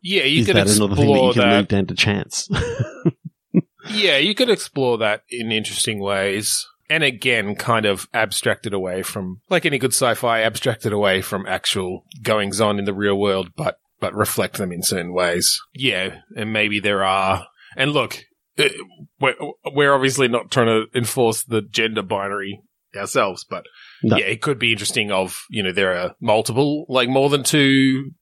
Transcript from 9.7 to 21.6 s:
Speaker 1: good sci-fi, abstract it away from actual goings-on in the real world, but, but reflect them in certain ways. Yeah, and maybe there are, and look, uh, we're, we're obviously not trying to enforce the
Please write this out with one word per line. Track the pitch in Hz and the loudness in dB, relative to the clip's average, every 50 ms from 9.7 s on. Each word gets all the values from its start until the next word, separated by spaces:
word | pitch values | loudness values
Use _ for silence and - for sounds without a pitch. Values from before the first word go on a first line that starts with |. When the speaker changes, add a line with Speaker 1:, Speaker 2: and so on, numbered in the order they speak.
| 147 127 | -2 0
Speaker 1:
good | 123 131 113 | 0 0 0
sci-fi, | - 139 120 113 - - 120 117 113 110 | 2 2 2 0 0 0 0 0 2 0
abstract | 110 104 - - 131 113 - - | 0 -2 0 -2 -2 -2 -2 -4
it | 113 104 | -2 -2
away | 101 101 98 95 95 92 | 2 2 2 2 2 0
from | - - 95 95 - | -2 -6 -6 -4 -4
actual | 95 92 - - - 104 95 90 92 90 - _ - 131 113 | -6 -4 -2 -2 -2 -2 -4 -4 -6 -10 -12 _ -20 -8 -2
goings-on | - 110 107 101 98 92 98 110 104 104 101 | 0 0 0 0 -2 0 0 0 2 2 0
in | 98 | -2
the | 101 98 | -4 -4
real | 95 104 101 98 98 | -2 0 0 0 2
world, | 101 101 98 95 92 87 - | 2 0 0 0 -2 -6 -8
but, | - - 90 - - _ _ _ _ | -4 -4 -4 -4 -6 _ _ _ _
but | - 95 - | -6 -6 -2
reflect | 104 104 - - - 98 90 - - | 0 -2 0 0 -2 -4 -4 -4 -6
them | 104 92 | -6 -6
in | 87 85 90 | -6 -4 -4
certain | - 101 92 85 87 90 | -2 -2 -2 -4 -4 -2
ways. | 90 90 87 85 87 - - - - - _ _ | -2 0 0 0 0 0 0 0 -2 -6 _ _
Yeah, | 135 131 127 104 92 92 95 92 - _ _ - | -4 -2 -2 0 0 -4 -6 -8 -12 _ _ -10
and | - 107 110 110 | -8 -6 -4 0
maybe | 110 107 107 104 104 | 0 0 0 0 -2
there | 95 104 101 95 98 | 0 0 0 2 2
are, | 95 95 98 95 95 98 87 - - _ _ - - - | 2 2 2 2 2 0 -2 -2 -10 _ _ -20 -20 -4
and | - 131 143 147 | -2 -2 0 0
look, | 147 120 107 - - - _ _ _ _ _ _ - | 0 -2 -2 -6 -12 -16 _ _ _ _ _ _ 0
uh, | 151 139 - - - 95 _ _ 147 - _ _ | 0 0 0 -4 -14 -18 _ _ -20 -20 _ _
we're, | 139 131 - - - 143 - - _ - 147 | 0 0 0 0 -8 -12 -12 -12 _ -6 0
we're | 143 147 143 139 | 2 4 4 4
obviously | 135 131 135 127 127 135 120 | 4 4 2 2 2 2 2
not | 117 120 107 - | 2 0 -2 -2
trying | - 131 117 | 0 2 4
to | 113 113 110 110 - _ | 4 4 2 0 0 _
enforce | 127 117 110 - 135 123 113 107 - - | -4 -2 -2 0 2 2 2 2 0 -4
the | - 117 110 | -2 -2 -2